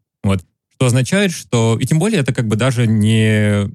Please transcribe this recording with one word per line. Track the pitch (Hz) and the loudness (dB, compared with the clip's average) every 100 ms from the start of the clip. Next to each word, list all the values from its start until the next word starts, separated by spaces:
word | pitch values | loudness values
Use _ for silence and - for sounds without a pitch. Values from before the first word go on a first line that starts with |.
| _ _ | _ _
Вот. | 101 95 - _ _ _ | -4 -4 -6 _ _ _
Что | 131 | 0
означает, | 123 123 196 202 | 0 0 0 0
что... | - - 120 113 110 | -4 -4 0 0 0
и | 131 | 0
тем | 156 | 0
более | 202 208 | 0 0
это, | 131 | -2
как | 117 110 | -2 -2
бы, | 107 | 0
даже | 127 120 113 | 0 0 0
не... | 110 107 110 110 107 104 101 101 | 2 2 2 2 2 0 0 -2